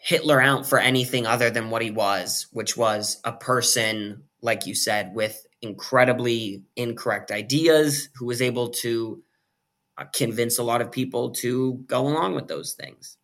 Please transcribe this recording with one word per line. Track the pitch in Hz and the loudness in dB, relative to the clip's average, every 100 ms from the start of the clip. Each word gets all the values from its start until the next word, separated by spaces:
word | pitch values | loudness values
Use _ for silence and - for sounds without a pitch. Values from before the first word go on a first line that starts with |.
Hitler | - 170 147 139 | -2 0 4 6
out | 135 131 - | 6 4 4
for | 131 | 4
anything | 120 131 123 127 113 | 4 2 0 0 2
other | 123 120 | 2 2
than | 113 113 | 0 -2
what | 113 | -2
he | 113 | -2
was, | 110 101 98 90 - - | 0 0 0 -2 -6 -6
which | 113 107 - | -6 -4 0
was | 113 107 107 - 117 | 0 0 -2 -6 -6
a | |
person, | 117 - 127 117 123 110 110 104 104 - _ | -6 0 0 2 2 0 -2 -6 -10 -18 _
like | 117 107 92 | -2 -2 -2
you | |
said, | - - 104 92 | -2 0 0 -2
with | 107 107 - - _ | -4 -4 -6 -20 _
incredibly | 113 98 - 131 127 120 120 117 107 98 - - | -12 -12 0 4 4 4 0 -2 -4 -10 -12 -8
incorrect | 120 120 117 101 - | -6 -4 -4 -4 -4
ideas, | 107 104 143 160 156 151 139 - 127 | -6 0 2 6 6 6 0 -6 -10
who | 120 | -6
was | 120 | -2
able | 127 120 117 | 0 0 -4
to, | 120 120 117 113 98 - _ _ _ _ _ _ - | -4 -4 -2 -4 -10 -18 _ _ _ _ _ _ -16
uh, | - - | -8 -4
convince | 120 110 120 120 | -2 -2 -2 0
a | |
lot | 117 120 | 0 -2
of | 117 | -2
people | 131 127 120 123 | -4 -4 -2 -4
to | - 120 123 131 127 - | -4 -2 0 -2 -4 -2
go | 127 139 | 0 0
along | 151 185 | 0 0
with | 156 - | -2 -6
those | 76 - | -8 -10
things. | - - - - - | -12 -16 -18 -20 -20